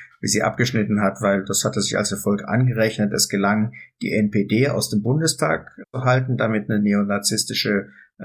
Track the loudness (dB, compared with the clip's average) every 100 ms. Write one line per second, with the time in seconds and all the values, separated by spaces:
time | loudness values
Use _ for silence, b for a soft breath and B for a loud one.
0 | B B -2 0 0 0 0 0 0 2
1 | 0 0 0 0 0 -2 -2 -2 -2 -2
2 | -2 -2 0 -2 0 2 2 2 0 0
3 | 0 0 0 0 2 2 0 B B -10
4 | -2 0 2 0 2 2 2 0 -2 0
5 | 0 0 0 0 -2 -2 -6 -20 -14 -4
6 | 2 2 2 0 0 0 0 0 2 2
7 | 2 0 -2 -2 -4 -4 -2 -2 -4 B
8 | B -18